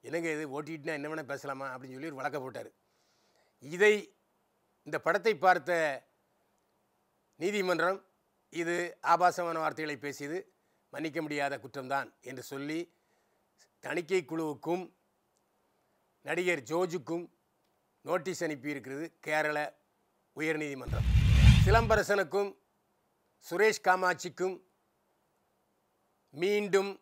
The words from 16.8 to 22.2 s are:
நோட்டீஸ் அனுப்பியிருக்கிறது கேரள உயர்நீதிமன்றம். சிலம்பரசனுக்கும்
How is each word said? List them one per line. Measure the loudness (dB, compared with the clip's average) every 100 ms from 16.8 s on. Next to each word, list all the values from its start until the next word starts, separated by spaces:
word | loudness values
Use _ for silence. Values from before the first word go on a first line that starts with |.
| 0 -4 -6 -6 -6 _ _ _ _ _ _ _
நோட்டீஸ் | -4 -2 -2 -4
அனுப்பியிருக்கிறது | -4 -4 -6 -8 -8 -10 -10 _
கேரள | -2 0 0 -2 -4 -8 _ _ _ _ _ -6
உயர்நீதிமன்றம். | -2 -2 -4 -6 -6 0 4 4 6 8 10 10 8
சிலம்பரசனுக்கும் | 6 6 2 4 0